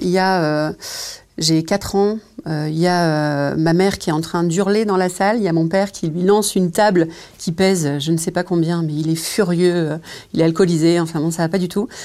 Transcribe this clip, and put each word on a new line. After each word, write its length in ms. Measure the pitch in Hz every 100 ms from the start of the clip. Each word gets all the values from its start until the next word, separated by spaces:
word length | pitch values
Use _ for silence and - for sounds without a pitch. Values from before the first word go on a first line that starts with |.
il 60 | 180
y 100 | 185
a, 240 | 190 185
euh, 300 | 151 151 156 - - - - - _ -
j'ai 240 | 160 160
quatre 340 | 160 202 - 196
ans, 220 | 202 220 - - 156
euh, 220 | 156 151
il 80 | 160
y 80 | 180
a, 680 | 175 170 151 151 143 143
euh, 20 | 156
ma 160 | 160
mère 260 | 170 196 190
qui 120 | -
est 20 |
en 80 | 156
train 240 | 165 175
d'hurler 400 | 175 170 196 214
dans 120 | 214 185
la 120 | 180
salle, 300 | 180 196 233
il 40 |
y 60 | 185
a 40 |
mon 160 | 165 160
père 220 | 190 202
qui 180 | - 165
lui 140 | 165
lance 320 | 185 208 202
une 160 | 196 180
table 380 | 214 214 175 160 - - -
qui 140 | -
pèse 460 | 165 190 190 147 143
je 140 | 151
ne 40 | 165
sais 140 | 175
pas 140 | 175
combien, 380 | 180 170 160 170
mais 100 | 160
il 160 | 147 160
est 60 | 160
furieux, 580 | - - 180 175 180
euh, 220 | 175 156 160 - - -
il 80 | 160
est 40 |
alcoolisé, 560 | 165 165 180 160 165 170
enfin 200 | 165 165
bon, 100 | 160
ça 120 | 165
va 60 | 165
pas 100 | 190
du 100 | 175
tout. 200 | 202 226 -